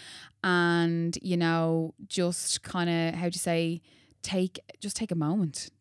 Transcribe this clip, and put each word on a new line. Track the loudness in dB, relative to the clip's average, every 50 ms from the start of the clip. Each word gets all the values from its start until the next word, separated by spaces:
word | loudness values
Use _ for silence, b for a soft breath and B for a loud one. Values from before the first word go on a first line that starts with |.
| B B B B B B B _
And, | 0 2 4 4 4 4 4 4 4 2 2 2 0 -2 -2 -4
you | -2 -2 0
know, | 2 2 2 2 2 2 2 2 2 0 -2 -6 -12 -12 -6
just | -2 0 0 0 0 -2 -2 -2 -4 -4 -4
kinda, | -4 -2 0 2 2 2 2 2 0 0
how | -2 -2 -2
do | -2
you | -2
say, | 0 0 2 2 2 0 -2 -4 b b b b b b b _
take, | -8 -4 0 0 0 0 -2 -8 -16 -18 -16 _
just | -10 -8 -6
take | -6 -4 -2
a | 0
moment, | 0 2 2 2 2 0 0 -2 -6 -10 -12 -16 _